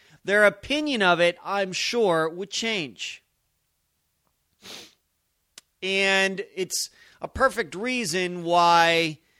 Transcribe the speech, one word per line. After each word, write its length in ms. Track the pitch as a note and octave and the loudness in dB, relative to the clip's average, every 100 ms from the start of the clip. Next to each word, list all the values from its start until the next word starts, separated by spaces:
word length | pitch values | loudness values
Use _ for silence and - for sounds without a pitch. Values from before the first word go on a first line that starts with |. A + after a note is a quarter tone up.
| _ _ - | _ _ -2
their 200 | G#3 G#3 | 4 4
opinion 580 | G3 - D4 D4+ B3+ | 2 -4 -4 -2 0
of 160 | F#3+ E3+ | 2 4
it, 180 | F3 F3 E3+ | 2 0 -6
I'm 280 | G3 F#3+ | -4 -4
sure, 540 | F3 - A#3+ G#3 E3 D#3+ | -4 -4 0 2 2 0
would 220 | F3 G3+ | -6 -10
change. 760 | - A3+ G#3+ C#3+ F#2 - - _ _ _ _ _ _ _ _ _ _ _ _ _ _ - - - _ _ _ _ _ _ - _ - | -6 -4 -4 -6 -10 -14 -14 _ _ _ _ _ _ _ _ _ _ _ _ _ _ -20 -20 -20 _ _ _ _ _ _ -20 _ -10
And 600 | F#3 F#3+ G3 F#3+ F#3+ F#3+ - E3 | -4 0 2 2 0 -2 -10 -8
it's 340 | F#3 - - _ - - | -6 -6 -8 _ -20 -14
a 40 | C3+ | -10
perfect 480 | - C4 G#3 F3+ D#3+ | -2 -2 0 -8 -6
reason 680 | A#3+ B3+ G3+ F3+ F3+ F3+ | -4 -4 -2 -2 -4 -4
why, 760 | E3+ F3 F3 E3+ E3+ E3 D3 D3+ _ _ | 0 4 6 6 6 4 0 -4 _ _